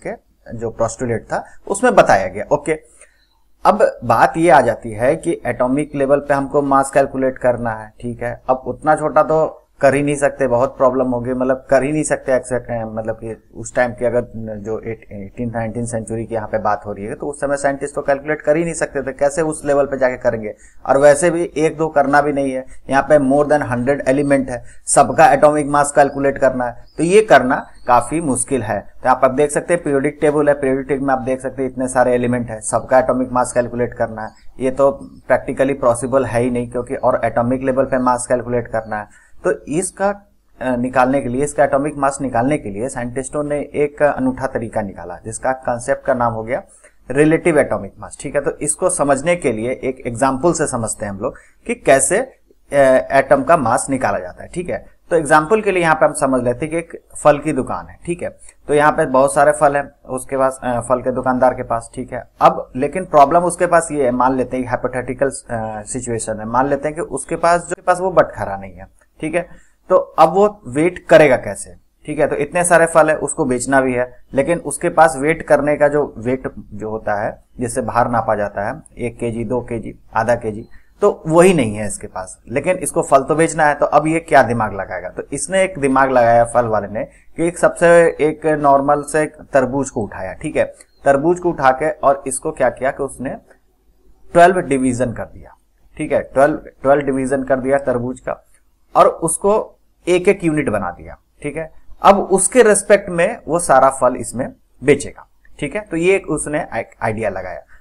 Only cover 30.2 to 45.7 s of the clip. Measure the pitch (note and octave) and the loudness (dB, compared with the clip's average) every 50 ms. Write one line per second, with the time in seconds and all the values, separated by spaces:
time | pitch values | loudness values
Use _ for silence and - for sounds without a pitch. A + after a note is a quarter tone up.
30.2 | D#3+ D3+ C#3+ D3+ C#3+ D3 C#3+ D3 C3+ C3 C3 C3+ C3+ C3 D3 C3 C3+ C#3 C3 B2 | 0 2 2 2 2 2 2 2 0 -2 -2 -2 -2 -2 -4 -2 0 0 -2 -2
31.2 | A#2+ B2+ C3 C3 - C3 B2+ C3+ C3+ B2+ C3 B2+ C3 B2+ - C3 B2 B2+ B2 B2 | -2 -4 -4 -4 -6 -8 -6 -6 -6 -6 -6 -6 -6 -2 0 2 2 2 2 0
32.2 | B2 A#2+ B2 B2 A#2 A#2 A2 A2 - - B2 A2+ - - C3 B2+ B2+ C3 B2 B2+ | 0 0 -2 -2 -4 -6 -10 -12 -6 -4 -4 -4 0 2 2 2 4 2 0 -2
33.2 | B2+ B2+ B2 B2 B2 A#2+ - B2 A#2+ A#2 A#2+ A#2+ A#2+ A#2 - - A#2 A2+ A2 G#2+ | -2 -2 -2 -2 -2 0 0 -2 -2 -2 -2 -4 -4 -4 -4 -4 -6 -6 -6 -8
34.2 | A2 A2 - _ - - - - B2 C3 B2+ C3+ C#3 C#3 C3+ - - - - - | -12 -12 -14 _ -20 -18 -10 -6 -4 -2 0 2 2 2 0 -2 -8 -20 -20 -10
35.2 | - - B2+ A#2+ - - C3 G#2+ C3+ C#3 C#3 C3+ - B2 A#2 - C#3 B2 B2+ C#3 | -2 0 0 0 0 -2 -2 -2 0 0 0 0 0 0 0 0 -2 -2 0 0
36.2 | B2+ A2+ G#2 A#2 B2 B2+ B2 A#2+ B2 A#2+ - B2 A#2+ - C3 - - B2 B2 - | 0 0 0 -2 -2 0 -2 -4 -4 -4 -6 -8 -6 -6 -6 -4 -2 0 0 0
37.2 | - A#2 - - A#2+ A#2+ C3 B2+ C3+ C3+ B2+ C3+ C3+ B2+ C3+ B2+ B2+ B2+ B2 A#2+ | -2 -2 -2 -2 0 0 -2 -2 -2 -2 0 0 0 0 0 0 0 0 0 0
38.2 | - - B2+ B2 A2 A#2+ A#2+ A#2+ A#2 A#2 - A2+ A2 G#2+ A2 G#2+ G#2 - - _ | -2 -2 -2 -2 -2 -2 -4 -4 -4 -4 -6 -8 -6 -6 -8 -10 -10 -12 -18 _
39.2 | _ _ - - - F3+ - - - - C#3 E3+ F#3+ - - - G3 G3+ G3+ G3+ | _ _ -14 -6 -4 -4 -4 -4 -6 -6 -4 -4 -4 -6 -4 -4 -2 -2 -4 -4
40.2 | - _ _ _ _ _ _ - B2 B2+ B2 A#2+ B2 C3 C3 C3 B2+ B2+ C3+ C#3 | -10 _ _ _ _ _ _ -8 -4 -4 -2 -2 -2 -2 2 2 2 2 2 0
41.2 | A#2+ A#2+ A#2+ C3 D3 C#3+ - - C#3+ C#3 C#3+ C3+ C#3+ D3+ C#3 C#3+ C#3 C#3 C#3 - | -2 -4 -4 -4 -4 -2 0 2 2 2 2 0 -2 -2 -4 -2 -2 -2 -2 -2
42.2 | C#3 B2+ A#2+ A#2 A#2+ C#3 D3+ D3+ - G#2+ G2 G2+ A#2 C3+ C3 B2+ A#2+ B2 A#2+ C3+ | -4 -4 -2 0 0 0 0 -2 -4 -6 -8 -6 -8 -6 -6 -8 -8 -8 -6 -8
43.2 | C3 - - D3+ D3 D3 D3 C#3+ C3 - - C3+ D3 C#3+ - - D3+ C#3+ - B2 | -8 -6 -6 -6 -4 -4 -4 -6 -6 -6 -4 -2 -2 -2 0 0 0 0 2 0
44.2 | C3 C3 B2+ B2+ C3 C3 - A#2 A#2 G#2+ - A2+ G#2+ G2 F2 - E2+ F2 F2 E2+ | -2 -2 -2 -4 -4 -6 -4 -6 -6 -6 -6 -6 -6 -6 -8 -12 -14 -14 -14 -14
45.2 | - A2+ A2 - - B2+ C3 - - C3 | -12 -12 -10 -6 -4 -4 -4 -2 -4 -4